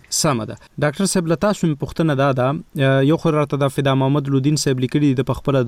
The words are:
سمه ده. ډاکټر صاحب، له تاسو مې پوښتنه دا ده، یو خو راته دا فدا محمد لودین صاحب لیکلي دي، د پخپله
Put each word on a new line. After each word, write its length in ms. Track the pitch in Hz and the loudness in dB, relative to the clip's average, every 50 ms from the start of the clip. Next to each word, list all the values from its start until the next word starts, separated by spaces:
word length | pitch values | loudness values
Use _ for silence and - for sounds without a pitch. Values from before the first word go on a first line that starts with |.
| - - | -14 -8
سمه 360 | - - - 156 135 113 107 | -6 -2 0 0 0 -2 -4
ده. 120 | 104 113 - - - - 143 | -8 -12 -16 -18 -14 -6 -2
ډاکټر 240 | 143 151 143 - 196 | -2 -2 0 -2 -2
صاحب، 220 | 185 - 190 170 | 0 0 -2 0
له 80 | 160 165 | 0 -2
تاسو 320 | 156 202 214 202 - - | 0 0 -2 0 0 0
مې 80 | 165 147 139 - | -2 -2 -2 -6
پوښتنه 300 | - - - 165 160 143 | -8 -4 -2 0 0 2
دا 160 | 131 139 139 | 2 2 0
ده، 160 | 135 131 123 131 147 175 - _ - 156 135 135 135 135 135 | 2 0 0 0 -2 -4 -8 _ -4 0 2 2 4 4 4
یو 140 | 143 165 | 4 2
خو 140 | 160 - 165 | 2 2 0
راته 260 | 151 151 147 139 147 | 2 0 0 0 -2
دا 100 | 135 143 | -2 -2
فدا 260 | 135 - - 139 139 135 | -2 0 0 0 0 2
محمد 340 | 135 131 135 143 151 139 | 2 2 2 0 0 0
لودین 280 | 139 139 135 127 147 151 | 0 0 0 2 2 0
صاحب 240 | 143 - 147 131 127 | 0 0 0 0 0
لیکلي 340 | 127 123 - 147 147 143 131 | -2 -2 0 2 2 2 2
دي، 100 | 127 131 | 0 0
د 40 | |
پخپله 340 | - 123 - - 147 135 135 123 | -2 -4 -4 -2 0 0 0 2